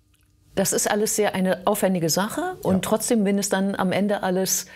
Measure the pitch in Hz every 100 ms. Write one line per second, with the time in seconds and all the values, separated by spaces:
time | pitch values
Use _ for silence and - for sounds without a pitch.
0 | _ _ _ _ _ - 190 - - 208
1 | 214 - 208 190 185 185 196 208 190 185
2 | 160 180 214 - 359 359 - 190 - 220
3 | - 233 196 202 196 190 196 - 190 156
4 | 202 208 190 185 190 - -